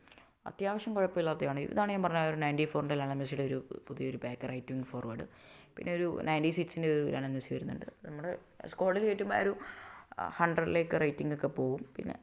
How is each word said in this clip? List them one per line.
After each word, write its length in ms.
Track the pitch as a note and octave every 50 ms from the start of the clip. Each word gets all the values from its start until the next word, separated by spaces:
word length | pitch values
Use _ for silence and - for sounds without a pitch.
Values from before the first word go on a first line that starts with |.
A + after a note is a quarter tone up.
| _ - - - - - _ _ -
അത്യാവശ്യം 460 | - - - G3 G3 G#3 G#3+ - A#3 A3
കുഴപ്പമില്ലാത്തതാണ്. 640 | G3+ F#3+ F3+ F#3 F3+ E3 D#3+ D#3 E3 D3 C#3+ C#3 C#3+ C#3+
ഇതാണ് 280 | - - - G#3 G3+ G3+
ഞാൻ 100 | G3 F#3
പറഞ്ഞ 180 | F3 E3 E3+ D#3+
ഒരു 140 | D#3 D#3 D#3
നയൻറ്റി 280 | D3+ D3 D3 D3 D3+
ഫോറിൻ്റെ 300 | D3+ - D3+ D3 C#3+ D3
ലയണൽ 200 | C#3+ C#3 C#3 C#3 C#3
മെസ്സിയുടെ 260 | C#3 C3+ D3 C#3 C#3
ഒരു 120 | C3+ C3+ C3 - - - - -
പുതിയൊരു 360 | - C#3 C3 C3+ C3 C3 B2
പാക്ക്, 260 | - B2 B2 - -
റൈറ്റ് 240 | C3 B2+ B2+ B2+ -
വിങ് 160 | C3 C3 B2+
ഫോർവേഡ്. 380 | - - B2 B2 A#2 A2+ - - - - - - - - - - - _
പിന്നെ 180 | - - F3 F3
ഒരു 140 | E3+ F3 F3 D#3+ - -
നയൻറ്റി 280 | D#3 D#3 D#3 D3+ D#3+
സിക്സിൻ്റെ 380 | E3 F3+ E3+ E3 - E3+ E3 D#3
ഒരു 140 | D3+ D3+ D3
ലയണൽ 260 | C#3+ D3 C3+ C3+ C3+ C3+
മെസ്സി 180 | C3 - - -
വരുന്നുണ്ട്. 360 | C3 C#3 C3+ - - - - - _ -
നമ്മുടെ 300 | - D3+ D3 D3+ F3 - - - - - - -
സ്ക്വാഡിൽ 360 | - - - F#3 F#3+ F3+ G3+ G#3+
കയറ്റുമ്പോൾ 340 | A3 G3+ G3+ G3+ G3+ G3+ G#3
ആ 40 | G3
ഒരു, 100 | G3 G3 - - - - - - - - - - -
ആ, 180 | - - F2+ -
ഹൺഡ്രഡിലേക്ക് 720 | - - E3+ E3+ E3 E3 E3 E3+ E3+ E3+ E3 E3 E3 E3
റേറ്റിംഗ് 340 | D#3+ D3 D3 - D3 D3+ D3
ഒക്കെ 160 | D3 - D3
പോകും. 300 | - - C3 C3 C3 C#3+ - -
പിന്നെ 240 | - - - - - -